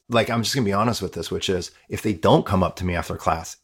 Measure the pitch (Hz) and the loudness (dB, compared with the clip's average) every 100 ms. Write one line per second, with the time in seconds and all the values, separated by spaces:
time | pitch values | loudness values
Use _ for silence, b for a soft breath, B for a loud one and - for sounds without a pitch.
0 | - 117 110 117 107 139 104 98 117 110 | -2 0 2 0 0 0 0 2 0 0
1 | 90 85 80 82 - 92 - b b 98 | -4 -6 -6 -4 -2 -2 -4 b b -4
2 | 110 92 98 151 - 98 85 - 90 85 | -2 2 6 6 4 2 0 -2 -4 -4
3 | - 85 - 82 80 - | -4 -4 -2 -2 -4 -16